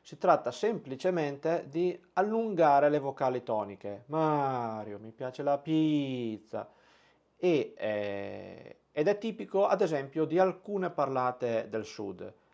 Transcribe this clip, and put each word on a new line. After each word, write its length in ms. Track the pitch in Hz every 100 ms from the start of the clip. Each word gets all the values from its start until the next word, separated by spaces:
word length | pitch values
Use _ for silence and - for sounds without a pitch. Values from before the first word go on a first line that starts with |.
Si 140 | - -
tratta 320 | 220 151 120
semplicemente 1160 | - 208 202 127 131 185 180 147 139 160 170 -
di 300 | 156 180 - _
allungare 720 | - 208 226 226 180 160 139 147
le 100 | 147
vocali 440 | 139 135 131 127
toniche. 640 | 123 110 101 98 101 101 110
Mario, 920 | 156 156 147 135 127 117 110 104 104
mi 140 | 110
piace 300 | 113 127 131
la 160 | 143 143
pizza. 1080 | 156 156 156 147 139 127 117 107 - 110 - _ _ _ _ _ _ _
E, 380 | 180 156 113 -
eh, 1000 | 107 104 101 101 98 101 95 92 - - _
ed 180 | - 156
è 100 | 208
tipico, 480 | 226 196 190 196 208
ad 140 | 190
esempio, 420 | 180 151 135 160
di 140 | 151 165
alcune 520 | 190 180 - 202 180
parlate 760 | - 139 131 127 123 123 113 113
del 160 | 110
sud. 500 | 104 - 101 92 98 - _